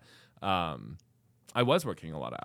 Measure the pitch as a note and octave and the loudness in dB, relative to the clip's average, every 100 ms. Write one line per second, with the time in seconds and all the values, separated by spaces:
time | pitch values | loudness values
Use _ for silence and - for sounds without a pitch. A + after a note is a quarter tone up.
0 | - - - - G2 F#2 E2+ C2+ G#1 E2 | -14 -20 -20 -6 2 2 2 -4 -10 -14
1 | _ _ _ _ _ B2 B2 F3 C#3+ F2 | _ _ _ _ _ 2 4 4 2 -8
2 | D#2+ D2+ A#1+ A#1 | -8 -8 -6 -6